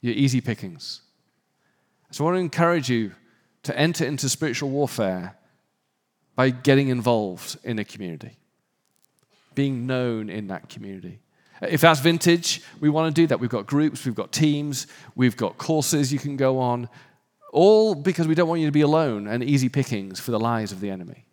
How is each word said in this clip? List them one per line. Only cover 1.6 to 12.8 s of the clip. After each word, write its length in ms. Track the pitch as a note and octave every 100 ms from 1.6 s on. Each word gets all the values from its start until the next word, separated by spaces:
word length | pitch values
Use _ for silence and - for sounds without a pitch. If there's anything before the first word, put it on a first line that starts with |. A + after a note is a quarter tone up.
| _ _ _ _ _
So 140 | -
I 20 | D3+
want 100 | F#3
to 40 |
encourage 480 | F3 - E3+ F3 B2
you 240 | A#2+ G#2+ - _ _ _ _
to 120 | - -
enter 280 | D#3 E3+
into 240 | E3 C#3+ C3+
spiritual 420 | - C#3+ A#2+ C#3+
warfare 680 | C#3 C#3 - G2+ F#2 F2+ - _ _ _ _ _ _ _ _ _ -
by 140 | C3
getting 380 | B2 B2+ C3+ C#3
involved 720 | B2 A#2+ A#2 G#2 F2 - -
in 160 | - A2+
a 40 |
community, 540 | G2+ - F#2+ D#2+ A2+ - _ _ _ _ _ _ _ _ _ _ _ -
being 300 | C#3 C3 B2
known 440 | B2+ B2 A2+ G#2+
in 160 | F#2+ G#2
that 220 | F#2 -
community. 500 | - G2+ G2 F2+ F#2+ _ _ _ -
If 200 | - D#3+
that's 180 | D#3+ D#3+
vintage, 640 | C#3+ E3 E3+ E3+ E3+ - -
we 100 | -